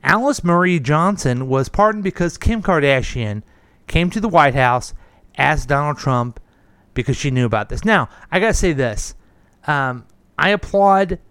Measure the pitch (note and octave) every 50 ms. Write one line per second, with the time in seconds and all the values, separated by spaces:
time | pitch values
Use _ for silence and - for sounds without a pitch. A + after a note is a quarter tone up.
0 | - C3+ E3+ G#3+ B3 C#4+ C#4+ - - F3 F3 F3 F3+ F3+ F3+ E3+ B2+ A#2+ D3+ D#3
1 | E3+ F#3+ G#3 - - C#3 B2 B2 C3 C3 C3 C3+ C3 - - - G#3 G#3+ A3 G#3+
2 | G3+ F#3+ - - F3 E3+ - - - - A3+ A3+ F#3 - F#3 D#3 C#3 C#3+ C#3 C3
3 | B2 - - B2+ A#2 G#2+ G#2 G#2+ - _ _ _ _ _ _ _ _ - - D#3+
4 | E3+ F3+ - A3 G#3 A3+ E3+ E3+ D3 C#3+ B2 C#3 B2+ B2 B2 B2+ - - - -
5 | - - _ _ _ - _ - C3+ C#3 D#3 D3 C3 - D3 C#3 D3 D3 D3 -
6 | - C#3 C3 B2 A#2+ B2 A#2 - - _ _ _ _ _ _ _ _ _ _ B2
7 | A#2+ - C3 - - D3 C3 B2+ B2 A#2 G#2+ G#2+ G#2+ - - - - G#3+ A3 F#3
8 | B2+ - - - - - - F#3 G3 A3+ F#3+ - - F#3 D#3+ C3+ C3 A#2 G#2+ -
9 | - - - - - _ _ _ _ _ _ _ _ - D3+ C#3+ C3+ C3 B2 B2
10 | - _ _ _ _ _ _ - D3+ F#3 G#3 G3+ - - - G3 G3 G3 G3 F#3+
11 | G3 F3 F3+ E3+ - -